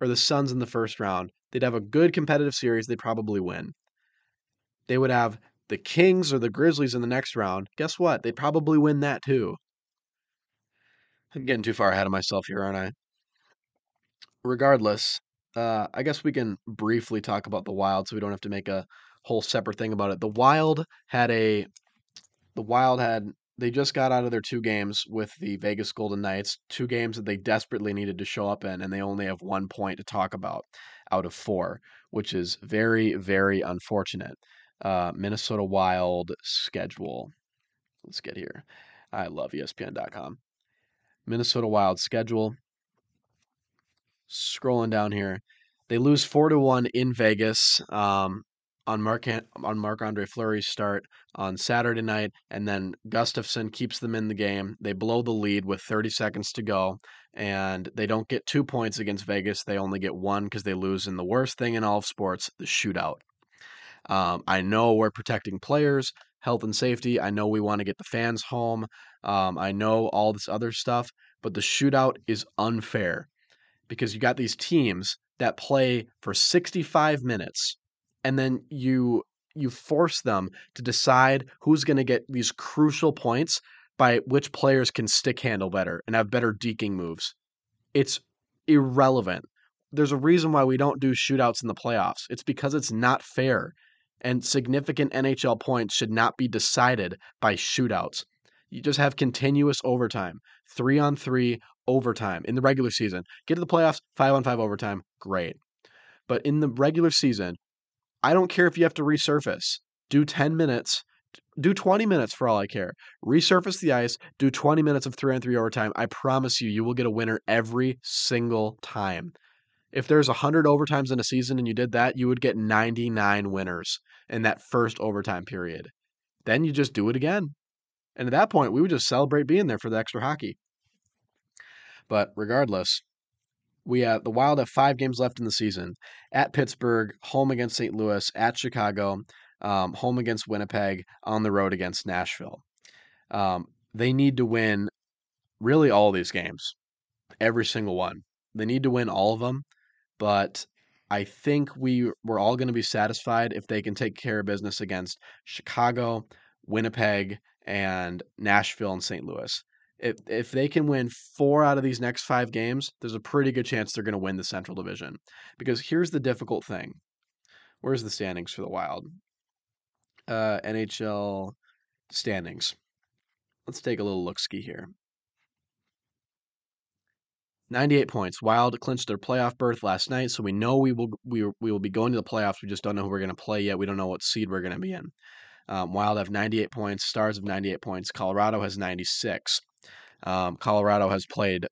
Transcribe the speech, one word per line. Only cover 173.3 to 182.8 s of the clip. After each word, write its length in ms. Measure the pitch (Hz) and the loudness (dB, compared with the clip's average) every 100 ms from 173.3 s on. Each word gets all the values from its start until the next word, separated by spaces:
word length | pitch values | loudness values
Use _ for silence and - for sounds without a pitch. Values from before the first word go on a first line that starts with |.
| _ _ _ - | _ _ _ -16
Let's 160 | - | -8
take 180 | - 113 | -4 -4
a 40 | |
little 200 | 104 95 | -2 -4
look-ski 380 | 87 85 - 95 | -4 -6 -8 -8
here. 280 | - - 180 196 _ _ _ _ _ _ _ _ _ _ _ _ _ _ _ _ _ _ _ _ _ _ _ _ _ _ - | -12 -14 -16 _ _ _ _ _ _ _ _ _ _ _ _ _ _ _ _ _ _ _ _ _ _ _ _ _ _ _ -8
Ninety-eight 380 | 123 143 143 - | 0 4 4 4
points. 340 | 120 92 - | -2 -4 -2
Wild 360 | 110 117 123 117 | 2 4 4 0
clinched 280 | - 127 - | -4 -4 -4
their 100 | 101 | -6
playoff 400 | - 127 123 - | -2 0 0 0
berth 240 | 123 113 | -2 0
last 300 | 104 92 - | -2 -2 -2
night, 180 | 127 127 | -2 -2
so 140 | - | -4
we 80 | 107 | -2
know 260 | 98 113 135 | 0 2 4
we 140 | 135 | 4
will, 180 | 120 117 110 | 2 -2 -6
we, 200 | 127 117 104 101 | -6 -2 -2 -2
we 120 | 113 | -2
will 80 | 104 | -2
be 100 | 98 | -2
going 220 | 101 117 | 0 0
to 80 | 120 | 0
the 40 | |
playoffs. 380 | 101 113 104 95 | -2 -2 -2 -2
We 80 | 101 | -6
just 140 | 98 | -8